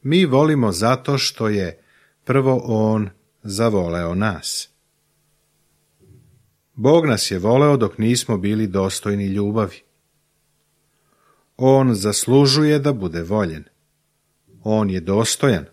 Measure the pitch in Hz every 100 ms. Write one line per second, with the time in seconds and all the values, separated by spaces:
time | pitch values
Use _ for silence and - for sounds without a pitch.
0 | 135 170 175 131 156 147 113 85 110 127
1 | 139 139 - - 110 104 90 - _ _
2 | _ _ - 139 135 131 - 110 110 110
3 | 104 _ _ _ 104 98 117 101 87 85
4 | 85 87 107 85 - - - _ _ _
5 | _ _ _ _ _ _ _ _ _ _
6 | _ - _ _ _ _ _ - 120 165
7 | 156 107 - 95 101 127 147 143 104 -
8 | 110 123 - 107 101 107 107 95 95 -
9 | 107 101 98 98 101 110 98 - _ _
10 | _ _ _ _ _ _ _ _ _ _
11 | _ _ _ _ _ - 131 135 131 110
12 | 104 101 - 135 139 139 151 151 143 123
13 | 92 82 85 107 92 78 76 _ _ _
14 | _ _ _ _ _ _ 110 107 104 92
15 | 82 101 113 - 143 98 67